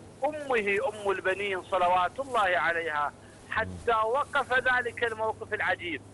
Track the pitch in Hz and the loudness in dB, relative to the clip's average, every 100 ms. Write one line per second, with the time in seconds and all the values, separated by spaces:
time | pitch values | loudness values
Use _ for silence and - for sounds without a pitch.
0 | - - 285 302 277 240 202 202 - 214 | -18 -4 -2 -2 0 0 2 2 0 -2
1 | 202 190 185 190 202 185 - 190 175 180 | -2 0 0 0 0 -4 0 2 4 4
2 | 175 - 277 240 190 175 156 165 165 151 | 2 -2 -2 2 2 2 2 0 0 -2
3 | 143 - - - - 214 214 180 - 226 | -2 -4 -20 -18 -6 -4 -4 -4 0 2
4 | 220 262 277 294 233 254 254 247 240 - | 2 0 0 0 2 2 4 2 0 -2
5 | 240 220 220 214 208 214 170 185 175 143 | -2 0 -2 -4 -4 -2 0 -2 -4 -8
6 | - | -8